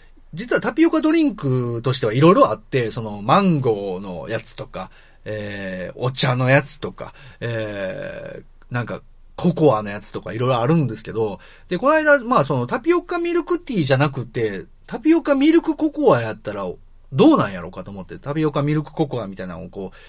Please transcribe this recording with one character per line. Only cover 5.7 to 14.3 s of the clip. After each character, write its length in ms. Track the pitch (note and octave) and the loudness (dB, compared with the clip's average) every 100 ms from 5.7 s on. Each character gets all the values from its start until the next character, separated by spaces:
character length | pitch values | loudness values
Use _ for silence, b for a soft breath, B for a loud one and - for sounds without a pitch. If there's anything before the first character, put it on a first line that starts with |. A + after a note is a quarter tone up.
| F#2 F2+ | -8 -10
ー、 60 | - | -4
お 120 | B2+ | -4
茶 240 | C3 C#3 B2+ | 0 0 2
の 140 | B2+ | 4
や 120 | C#3 | 4
つ 180 | D3+ - | 2 -8
と 120 | F#2+ | -8
か、 220 | - - B B B | -10 -14 B B B
え 1040 | A#2 A#2 G#2+ G2+ F#2+ G2 F#2+ - - - - - - | -6 -6 -6 -6 -8 -8 -10 -12 -14 -14 -18 -20 -8
ー、 40 | |
な 100 | B2 | -6
ん 20 | A2 | -6
か、 160 | F#2+ - - - - | -10 -12 -20 -18 -2
コ 180 | F3+ | 0
コ 220 | E3+ D#3 G#2+ | 4 4 4
ア 60 | |
の 80 | G#2 | -4
や 100 | G2+ | -10
つ 100 | - | -10
と 100 | G2+ | -12
か 120 | F2 | -10
い 40 | G#2+ | -4
ろ 100 | B2+ | 0
い 20 | |
ろ 100 | B2 | 0
あ 80 | B2 | 2
る 80 | E3 | 2
ん 120 | B2+ | 0
で 80 | G#2+ | -4
す 80 | |
け 100 | - | -8
ど、 260 | G2+ G#2+ F#2 b b - | -4 -4 -4 b b -8
で、 100 | F3+ | -2
こ 100 | C4 | 2
の 60 | |
間、 260 | D#4 D4+ C#4+ | 4 4 4
ま 200 | A3+ A#3+ | 4 2
あ、 60 | C#3 | 2
そ 120 | C3+ | 0
の、 100 | B2 | -2
タ 120 | A#3 | -2
ピ 140 | D#4 | 0
オ 80 | F4 | 0
カ 180 | F4 F4 | 0 -4
ミ 140 | E4+ | 0
ル 100 | E4+ | -2
ク 160 | - E4+ | -2 -6
テ 160 | - A3 | -2 -2
ィ 20 | |
ー 40 | |
じ 100 | C3+ | 2
ゃ 40 | C3 | 2
な 120 | D3 | 2
く 160 | - | -2
て、 400 | - | -8